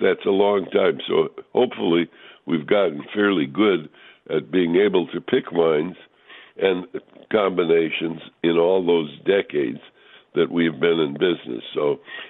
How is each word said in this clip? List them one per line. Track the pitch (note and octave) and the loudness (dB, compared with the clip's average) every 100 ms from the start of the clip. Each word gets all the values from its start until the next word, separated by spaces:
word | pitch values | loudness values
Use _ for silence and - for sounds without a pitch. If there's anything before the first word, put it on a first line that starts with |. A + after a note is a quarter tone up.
That's | F#2+ F2 G#2 | -2 -2 0
a | |
long | G2 G2+ G2+ E2+ | 2 2 0 0
time. | G2+ F#2 C#2+ - | 0 0 -2 -2
So | E2+ D2+ - - | -2 -2 -6 -6
hopefully | G#2+ B2 - G2+ E2+ E2+ - - - - | -2 -2 -2 0 0 0 -6 -20 -16 -6
we've | D#2+ C#2 | -4 0
gotten | G#2 F#2 C#2+ C#2+ | 2 0 -2 -8
fairly | G#2 G#2 F2+ C#2 | 0 2 2 0
good | D2 G#2+ F2 D2+ _ - - - | 0 2 2 -2 _ -20 -20 -6
at | D#2 D#2 | -6 -2
being | F2+ E2+ F2 | 0 2 2
able | G#2 F#2 E2 | 4 2 0
to | F2 | -6
pick | - - - | -2 -2 0
wines | E2+ E2 D2+ E2+ E2+ - _ _ - - - | 0 2 2 -2 -8 -20 _ _ -20 -20 -2
and | F#2+ F#2 F2+ - - - - | 0 0 -4 -12 -14 -20 -2
combinations | A2 G2 F#2 E2+ E2+ E2 - E2 D#2+ - _ | 0 0 0 2 2 2 -2 -6 -8 -14 _
in | E2+ E2 | 0 2
all | E2+ F#2+ E2+ | 4 2 2
those | E2+ D2+ C#2+ F#2 | 0 0 -6 0
decades | G2 - C#2+ B1+ - - _ _ - _ - | 0 0 -2 -4 -6 -16 _ _ -20 _ -2
that | D#2+ | 0
we've | E2+ E2 C#2 | 2 0 2
been | E2+ E2 | 0 2
in | D2 | 0
business. | C#2+ F2+ D#2 - A#1 - | 0 0 0 -6 -12 -8
So | - D2 C2+ - - - | -4 -2 -2 -8 -18 -18